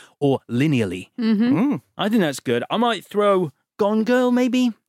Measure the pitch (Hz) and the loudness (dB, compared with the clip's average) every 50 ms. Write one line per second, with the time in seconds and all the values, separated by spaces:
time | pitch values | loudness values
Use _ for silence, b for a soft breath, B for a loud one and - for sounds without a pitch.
0 | B B B B 143 139 135 113 - - 117 120 139 160 143 120 107 92 87 92 | B B B B 0 0 0 -2 -4 -6 -2 -2 0 2 2 0 0 -2 -4 -8
1 | 95 - _ - 226 220 220 196 233 240 277 185 240 294 247 147 - _ _ - | -12 -14 _ -4 0 0 2 2 2 2 2 0 0 0 -2 -4 -8 _ _ -4
2 | 180 208 220 233 175 147 131 - - 131 117 120 - - 156 208 247 240 220 180 | -4 0 0 0 0 0 -2 -6 -4 -2 -2 -2 -2 -4 -2 -2 0 0 -2 -4
3 | - _ - 208 208 202 196 185 180 143 - _ _ _ _ - 202 202 214 220 | -8 _ -2 0 2 2 2 2 0 -4 -8 _ _ _ _ -2 0 0 0 0
4 | 220 214 247 254 254 247 247 247 254 254 220 254 254 240 214 _ _ | 0 2 2 2 2 2 2 2 0 0 2 0 0 0 -2 _ _